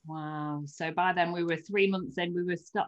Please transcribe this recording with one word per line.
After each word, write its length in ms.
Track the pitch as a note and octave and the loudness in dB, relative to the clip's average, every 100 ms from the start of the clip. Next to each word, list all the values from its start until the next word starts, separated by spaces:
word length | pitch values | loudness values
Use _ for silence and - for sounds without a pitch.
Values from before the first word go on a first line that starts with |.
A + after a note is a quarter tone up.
| D#3 | -10
Wow. 580 | D#3 D#3 D3+ D3+ D3 D3 | -8 -6 -4 -4 -4 -6
So 260 | - E3 | -6 -4
by 220 | E3 F#3 | 2 2
then 180 | F3+ F3 | 4 2
we 120 | F3 | 2
were 140 | E3+ D#3+ | 0 -2
three 320 | - G3+ G3 | 0 2 4
months 280 | F#3+ F3+ - | 2 -4 -4
in, 160 | F3 | -2
we 100 | F3 | 0
were 120 | F3+ E3+ | -2 -2
stu-, 240 | - G#3 | -2 -2